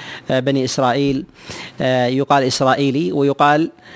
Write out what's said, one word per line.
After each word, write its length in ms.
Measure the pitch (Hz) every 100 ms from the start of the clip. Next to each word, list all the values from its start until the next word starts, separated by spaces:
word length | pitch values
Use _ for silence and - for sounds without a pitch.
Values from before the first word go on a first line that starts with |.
| - - -
آه، 100 | 131
بني 240 | 131 139
إسرائيل، 600 | 127 - 127 127 139 135 - - - - - -
آه، 260 | 135 127 123
يقال 360 | 131 135 143
إسرائيلي 720 | 131 - 131 131 139 135 175
ويقال، 580 | 151 139 135 147 151 165 - -